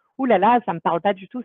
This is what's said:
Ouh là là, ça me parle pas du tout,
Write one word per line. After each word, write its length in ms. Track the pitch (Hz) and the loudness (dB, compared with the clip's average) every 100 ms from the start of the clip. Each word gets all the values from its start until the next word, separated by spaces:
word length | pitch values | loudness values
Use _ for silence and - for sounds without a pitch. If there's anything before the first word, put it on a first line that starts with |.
| _ - | _ -6
Ouh 60 | 262 | 0
là 120 | 190 | 2
là, 200 | 208 247 - | 4 2 -2
ça 80 | |
me 60 | 170 | -6
parle 200 | 180 165 | -4 -2
pas 120 | 202 | -2
du 140 | 196 190 | -6 -10
tout, 140 | 254 | -16